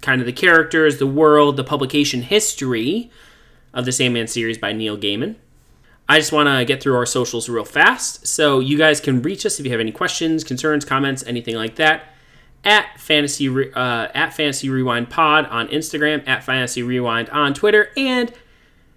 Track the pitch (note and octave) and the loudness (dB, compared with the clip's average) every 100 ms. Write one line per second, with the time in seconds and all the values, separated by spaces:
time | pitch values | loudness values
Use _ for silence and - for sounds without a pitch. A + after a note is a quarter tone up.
0 | - B2+ A#2+ B2 F#3 E3 D#3 E3 D#3 C#3 | -2 -2 -2 0 4 4 4 4 2 2
1 | C3+ C#3 D#3 D3+ D3 C#3 - D3 C3 D3 | 0 4 6 6 6 2 -2 -4 0 0
2 | C#3+ B2+ A#2+ G#3 G#3 - C3 A#2 A#2+ G#3 | 0 -2 0 0 0 -4 -4 -2 -2 -4
3 | A#3+ - - _ _ _ _ B2+ B2 B2 | -6 -18 -20 _ _ _ _ -8 -4 0
4 | B2+ A#2+ A2 A#2+ A2+ A2 G#2 A2 A2 G#2 | 0 -2 -6 -6 -6 -6 -6 -6 -6 -6
5 | G#2 G2+ D#3+ A3 _ _ _ _ _ _ | -6 -4 -6 -10 _ _ _ _ _ _
6 | - D#3 D3+ D3+ D3 C3+ A#2+ C3+ C#3+ B2 | 2 2 2 2 2 2 0 -2 0 0
7 | A#2+ C3 B2 A#2+ A2+ A#2 G#2 C#3+ F#3 B3+ | 0 -2 -2 -4 -6 -6 -4 2 4 2
8 | - - - - D3+ C3+ C3 D3 D#3 D3+ | -6 -8 -8 0 2 2 2 2 4 2
9 | - B2+ C#3 F#3+ G#3 - C#3 A#2 A2+ A2 | 0 0 0 -4 -4 -4 -4 -4 -4 -4
10 | F3 - D#3+ D#3+ - B2+ D#3+ D3+ C#3 C3+ | -6 -2 -2 -2 -2 -4 0 0 0 -2
11 | C#3 C3 A#2 A#2+ A#2 A2+ A2+ - D#3 D#3+ | -2 -4 -6 -8 -6 -6 -6 0 2 2
12 | - _ _ _ _ _ G3 G#3+ - - | -4 _ _ _ _ _ 2 2 2 -12
13 | - D3+ C#3+ - C#3 C3 C3 B2+ B2+ A#2 | 0 2 2 -2 -2 0 -2 -2 -2 -2
14 | A2 - D#3+ - D3+ C#3 C3+ C3 B2+ A#2+ | -4 -2 -4 -2 -4 -2 -4 -2 0 -2
15 | A#2+ - D#3+ D#3 D3+ A#2 A2+ D#3 D#3+ D#3 | -2 0 4 4 2 -4 -4 -4 -4 -2
16 | D3+ D3+ C#3 C3 - C3 B2 - A#2+ B2+ | 0 0 -2 -4 -2 -2 -2 -4 -2 -2
17 | A#2+ A2+ A2+ D3 C#3+ C#3 G#3 G#3+ G#3 - | 0 -2 -2 0 0 2 4 4 2 -2
18 | C4+ B3+ A#3+ - _ _ _ _ _ | -2 -2 -4 -8 _ _ _ _ _